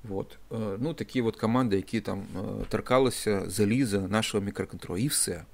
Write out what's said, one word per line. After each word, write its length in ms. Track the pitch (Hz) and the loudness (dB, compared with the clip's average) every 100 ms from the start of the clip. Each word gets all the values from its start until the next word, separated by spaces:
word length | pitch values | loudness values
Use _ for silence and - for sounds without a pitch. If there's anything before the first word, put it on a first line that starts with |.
Вот. 340 | 110 98 104 - - | -6 -6 -6 -12 -10
Е, 40 | 113 107 98 | -6 -4 -2
ну, 160 | 147 | -4
такі 280 | 160 110 131 | -4 -4 0
от 140 | 113 - | 0 0
команди, 400 | 110 123 127 98 | 0 2 2 2
які 240 | 90 113 | 0 -2
там, 220 | 101 98 - - | -2 -6 -6 -6
е, 280 | 104 107 101 | -4 -4 -2
торкалися 760 | 107 - 127 131 - - 101 90 | -2 4 4 4 2 0 0 0
заліза 520 | 107 104 120 127 98 | 2 4 4 4 2
нашого 460 | 95 107 107 104 | 2 0 0 -2
мікроконтролера. 600 | 101 95 92 - - 90 | -2 -4 -6 -8 -6 -2
І 40 | 139 | 0
все. 360 | - - 87 - | 2 0 -2 -10